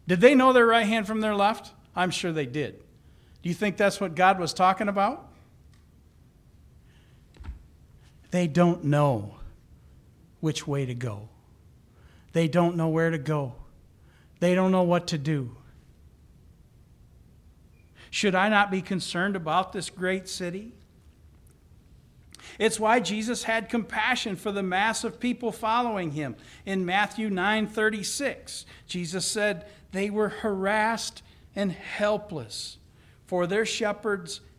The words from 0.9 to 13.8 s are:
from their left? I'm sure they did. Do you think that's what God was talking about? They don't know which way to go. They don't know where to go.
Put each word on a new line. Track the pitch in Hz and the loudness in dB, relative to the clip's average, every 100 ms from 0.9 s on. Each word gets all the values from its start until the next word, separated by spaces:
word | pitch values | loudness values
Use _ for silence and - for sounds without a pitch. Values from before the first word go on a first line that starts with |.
| 226 208 | 0 -2
from | 220 | -2
their | 214 | 0
left? | 202 202 226 - - - 175 | 2 2 0 -8 -20 -10 -2
I'm | 180 | -2
sure | - 175 | -2 -2
they | 156 | -2
did. | 131 147 117 - - - - - - - | -4 -4 -6 -8 -20 -20 -20 -20 -20 -8
Do | 170 | -6
you | |
think | 165 214 - | -2 -2 2
that's | 202 - | 2 2
what | 190 | -4
God | 156 185 185 | 4 4 4
was | 165 | 0
talking | - 185 185 208 | 2 2 2 0
about? | 196 202 285 - - - - - - - - _ _ - _ - - - - - - - - - - - - - - - - - - - | 0 0 -2 -12 -20 -20 -20 -20 -20 -20 -20 _ _ -20 _ -20 -20 -20 -20 -20 -20 -20 -20 -20 -18 -16 -16 -18 -20 -20 -20 -20 -20 -4
They | 180 170 | -2 2
don't | 151 175 175 | 4 4 4
know | 143 147 143 113 101 - - - - - - - - - - - | 2 4 4 0 -4 -12 -18 -20 -20 -20 -20 -20 -20 -20 -20 -6
which | 160 143 - | -4 -4 -4
way | 139 | -2
to | 127 | -2
go. | 120 123 104 107 - _ - - - _ - - - - | -4 -6 -8 -14 -20 _ -20 -20 -20 _ -20 -20 -20 -6
They | 165 165 | 0 2
don't | 175 170 175 | 4 2 2
know | 160 | 0
where | 160 165 | 2 2
to | 160 | 0
go. | 135 151 131 - - - | -2 -2 -4 -10 -18 -20